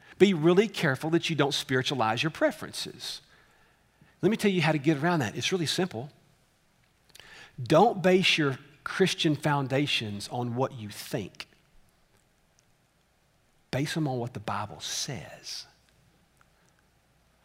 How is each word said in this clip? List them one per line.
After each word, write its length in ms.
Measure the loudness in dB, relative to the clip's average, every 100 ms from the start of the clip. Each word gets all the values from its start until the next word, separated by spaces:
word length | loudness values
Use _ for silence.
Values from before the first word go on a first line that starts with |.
| -12 4
be 160 | 4
really 340 | 6 4 4 4
careful 400 | 0 -2 0 0
that 200 | 0 0
you 60 | 0
don't 180 | 0
spiritualize 680 | 0 -2 -2 0 0 0 0
your 60 | -2
preferences. 920 | 0 -2 -2 -10 -10 -12 -12 -14 -14 -16 _ _ _ _ _ _ _ _ _
Let 80 | 0
me 80 | 2
tell 140 | 2
you 100 | 2
how 120 | 2
to 60 | 2
get 200 | 2 2
around 220 | 2 0
that. 140 | 0
It's 160 | -2 -4
really 140 | -2
simple. 460 | -2 -2 -4 -6 -12 -16 _ _ _ _ _ _ _ _ _ -20 -20 -20 -20 -12
Don't 400 | 4 6 6 4
base 340 | 4 4 4 2
your 220 | 0 -2 -8 -14
Christian 500 | -6 2 2 2 0
foundations 920 | 2 0 0 0 0 0 -2 -4 -8 -8
on 260 | -6 -4 -2
what 160 | -4
you 180 | -4 -14
think. 580 | -14 -8 -8 -8 -12 -18 _ _ _ _ _ _ _ _ _ _ _ _ _ _ _ _ _ _ _ _ _ _
Base 240 | -4 -4
them 120 | -2 -2
on 120 | -2
what 160 | -6
the 60 | -8
Bible 400 | -8 -6 -8 -10
says. 840 | -10 -8 -8 -10 -14 -18 -14 -14 -16 _ _ _ _ _ _ _ _ _ _ _ _ _ _ _ _ _